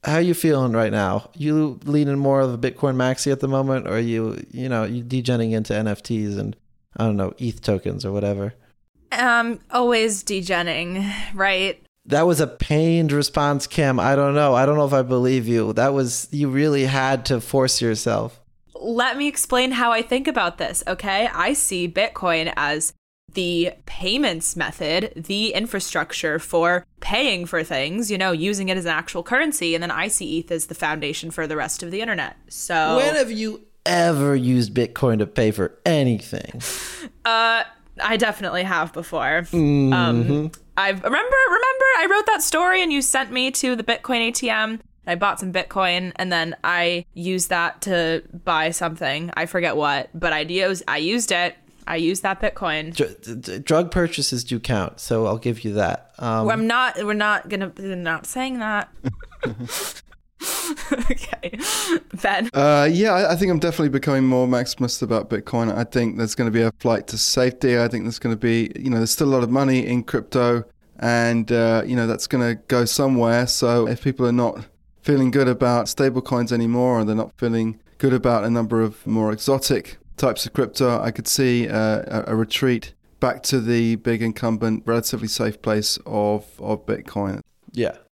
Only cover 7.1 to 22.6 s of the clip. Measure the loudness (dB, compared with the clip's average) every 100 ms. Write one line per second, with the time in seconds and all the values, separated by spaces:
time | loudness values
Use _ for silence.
7.1 | 0 -2 -4 -8 -6 -2 -2 -2 -6 -4
8.1 | -4 -2 -2 -6 -10 _ _ _ _ _
9.1 | -2 2 2 0 -4 _ 2 4 4 2
10.1 | -2 -2 -4 0 0 0 -4 -4 -4 -4
11.1 | -4 -6 0 2 2 0 -4 _ _ -2
12.1 | 4 4 4 2 0 0 4 4 4 4
13.1 | 2 0 2 2 0 -2 0 2 2 4
14.1 | 4 4 4 4 4 4 4 4 2 2
15.1 | 2 4 2 2 2 2 2 2 2 0
16.1 | -2 -6 -2 0 2 4 4 2 2 2
17.1 | 0 0 -2 0 2 2 2 0 0 0
18.1 | 0 -2 -10 _ _ _ -10 -4 0 0
19.1 | 0 -2 -2 0 0 0 0 2 2 0
20.1 | 0 0 0 -2 -2 -6 -4 -4 -6 -2
21.1 | 0 0 0 -2 0 -2 -2 -2 0 -2
22.1 | 0 0 0 -2 -2